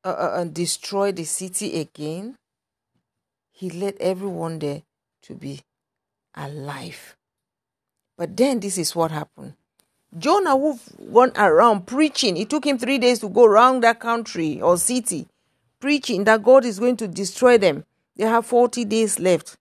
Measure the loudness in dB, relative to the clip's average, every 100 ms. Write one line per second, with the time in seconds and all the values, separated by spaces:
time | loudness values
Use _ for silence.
0 | -8 -4 -4 -4 -6 -6 -6 -6 -6 -2
1 | -2 -4 -8 -10 -8 -8 -6 -8 -8 -10
2 | -10 -10 -14 -20 _ _ _ _ _ _
3 | _ _ _ _ _ _ -12 -8 -8 -4
4 | -4 -4 -8 -8 -8 -6 -8 -8 _ _
5 | _ _ _ -16 -14 -16 _ _ _ _
6 | _ _ _ -16 -14 -12 -12 -12 -14 -18
7 | -20 _ _ _ _ _ _ _ _ _
8 | _ -12 -10 -2 0 0 -6 -6 -6 -4
9 | -4 -4 -12 -16 -20 -20 _ _ _ _
10 | _ -6 0 0 2 0 0 -4 -14 -20
11 | 0 4 4 4 4 6 6 4 -2 0
12 | 0 2 -2 -2 -4 -2 -2 -2 -2 2
13 | 2 2 0 6 8 8 6 6 2 2
14 | -4 -4 -6 -6 -4 0 0 2 0 -2
15 | -4 -8 -12 _ _ _ _ _ -2 -2
16 | -2 -2 2 2 6 6 4 -2 -2 -2
17 | -6 -6 -8 2 4 6 4 0 -10 _
18 | _ -4 0 0 0 0 0 -2 -2 0
19 | 0 0 0 0 -2 -20